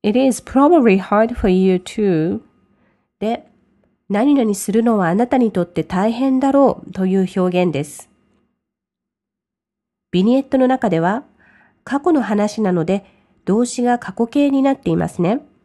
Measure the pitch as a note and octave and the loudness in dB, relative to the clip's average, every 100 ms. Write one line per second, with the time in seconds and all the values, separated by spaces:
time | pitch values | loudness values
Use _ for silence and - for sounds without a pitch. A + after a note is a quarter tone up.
0 | G3+ A3+ C4+ - - C4 C#4+ E4+ A#3 F#3+ | 0 0 0 -2 -4 2 4 4 4 2
1 | F#3 G#3 A3+ A#3+ G3+ F#3 F#3+ F3+ F#3 - | 2 0 0 0 0 2 2 0 -4 -4
2 | G3+ E3 E3 G#3 _ _ _ _ _ _ | 0 0 -2 -4 _ _ _ _ _ _
3 | _ _ G#3+ A#3 _ _ _ _ _ _ | _ _ -6 -6 _ _ _ _ _ _
4 | _ G3 C#4 C#4+ A3 G3+ - G#3+ A#3 G#3+ | _ 0 2 2 2 -2 -2 0 2 2
5 | E3+ F#3+ A#3+ C4 A3+ F#3 F3 - D#3 F3+ | 0 0 0 2 0 0 -4 -6 -4 -2
6 | G#3+ A#3 C4+ C4 C4+ C#4 C4 - - F#3+ | -2 0 0 0 2 4 2 0 -10 -4
7 | F#3 F#3+ F#3 G3 F#3 F3+ F3+ C#3+ D3+ - | -2 0 0 -2 0 0 0 -2 -8 -12
8 | - _ _ _ _ _ _ _ _ _ | -20 _ _ _ _ _ _ _ _ _
9 | _ _ _ _ _ _ _ _ _ _ | _ _ _ _ _ _ _ _ _ _
10 | _ F3+ G3+ C4 C4+ C4+ B3+ C4 G#3+ E3 | _ 0 2 0 0 0 2 0 0 0
11 | E3+ A3+ - _ _ _ _ _ - C#4 | 0 -4 -8 _ _ _ _ _ -6 -4
12 | F4+ D#4 G3+ G#3 G#3 G#3+ G3+ F3+ D#3+ G3 | 0 0 0 -2 -2 -2 -2 -2 -2 -4
13 | - _ _ _ - G#3 A#3+ - A#3+ A#3+ | -6 _ _ _ -2 -2 -2 -2 -2 -2
14 | - F#3+ A#3 C#4+ C#4+ C4+ C4+ C#4 - E3 | -6 -6 -2 0 0 2 0 -2 -2 -2
15 | F3+ - F3 C4+ - _ | -2 -2 -2 -2 -6 _